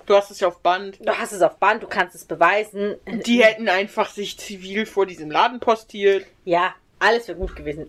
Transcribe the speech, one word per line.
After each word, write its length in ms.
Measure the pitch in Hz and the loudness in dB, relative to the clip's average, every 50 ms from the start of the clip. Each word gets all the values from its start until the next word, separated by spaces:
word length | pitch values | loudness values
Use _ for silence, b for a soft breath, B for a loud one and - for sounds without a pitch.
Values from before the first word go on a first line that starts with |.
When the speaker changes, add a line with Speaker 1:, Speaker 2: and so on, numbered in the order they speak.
| - | 0
Speaker 1:
Du 100 | - 202 | 4 4
hast 160 | 202 202 - | 4 4 2
es 100 | 202 - | -4 -2
ja 80 | 202 175 | -2 -2
auf 100 | 175 - | -2 0
Band. 380 | _ 175 180 190 202 196 196 _ | _ 0 0 0 -4 -10 -14 _
Speaker 2:
Du 160 | 226 196 165 | -4 -4 -4
hast 160 | 180 233 - 214 | -4 -4 -8 0
es 80 | 190 | 2
auf 160 | 180 156 - | 2 2 2
Band, 280 | _ 196 196 220 233 202 | _ 2 2 2 0 -4
du 20 | |
kannst 280 | - - 214 180 180 - | -6 -2 -2 -2 -4 -4
es 120 | - - | -16 -12
beweisen. 680 | - 170 151 170 170 196 208 214 208 - 202 202 208 185 - _ | -10 0 2 2 2 2 0 -2 -4 -6 -6 -6 -6 -6 -8 _
Speaker 1:
Die 360 | - 240 220 - 226 240 240 226 | -10 -10 -8 -2 0 4 6 6
hätten 280 | 220 220 220 226 202 | 4 4 2 0 0
einfach 400 | 180 190 202 - - 220 202 - | 0 0 0 -2 -2 -4 -4 -4
sich 260 | - 208 202 180 - - | -4 -8 -10 -10 -10 -14
zivil 460 | - - 208 185 185 190 196 208 220 | -14 -14 -14 -14 -14 -6 -4 -4 -4
vor 220 | 214 - 202 196 | -2 0 -2 -2
diesem 240 | 185 180 156 156 151 | -2 -2 -10 -12 -4
Laden 280 | 151 156 190 240 254 240 | 2 2 2 2 0 -2
postiert. 680 | - 240 220 220 - _ - 208 196 196 196 190 - - _ _ _ | 0 0 0 0 -2 _ -8 0 2 2 2 2 -2 -8 _ _ _
Speaker 2:
Ja, 300 | 190 170 175 180 180 - - _ _ _ _ | -2 0 0 0 -2 -4 -8 _ _ _ _
alles 300 | - 208 226 233 233 - | 2 2 2 2 -2 -6
wäre 100 | 170 165 | -10 -10
gut 180 | 190 180 - | -10 -10 -10
gewesen. 300 | - 151 151 147 160 147 | -10 -10 -10 -8 -10 -12